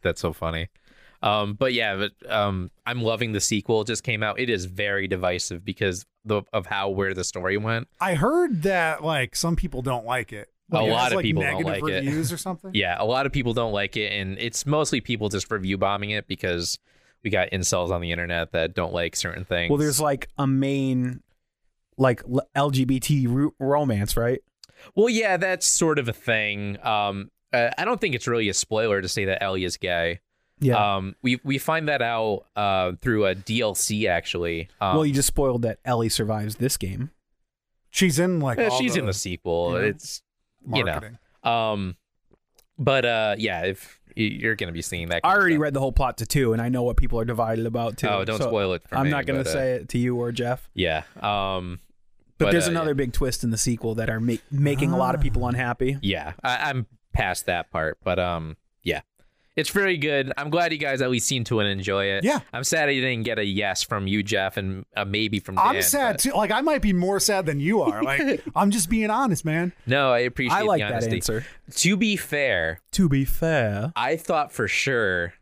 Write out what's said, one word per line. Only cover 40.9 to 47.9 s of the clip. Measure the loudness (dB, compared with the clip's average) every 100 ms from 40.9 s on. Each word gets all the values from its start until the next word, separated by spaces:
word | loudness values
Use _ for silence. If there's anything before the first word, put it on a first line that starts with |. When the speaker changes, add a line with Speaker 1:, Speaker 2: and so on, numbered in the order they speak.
Speaker 2:
marketing. | -2 -6 -18 _ _
Speaker 1:
Um, | 0 0 0 -2 -4 -8 _ _ _ _ _ _ _ -2
but, | 2 2 2
uh, | 2 0 0
yeah, | -2 -2 -2
if | -4 -10 -20 _ -2
y-, |
you're | -2 0 -2 -2
gonna | -4
be | -6
seeing | -6 -6 -2
that | 0
Speaker 3:
I |
Speaker 1:
kind | 4
of | 4
Speaker 3:
already | 4 4
Speaker 1:
stuff. |
Speaker 3:
read | 2
the | 0
whole | 2
plot | 2 2 -2
to | -2
two, | 2 2
and | 2
I | 0
know | 0
what | 2 4
people | 4 2
are | 0
divided | -2 0 0 -2
about | -2 -4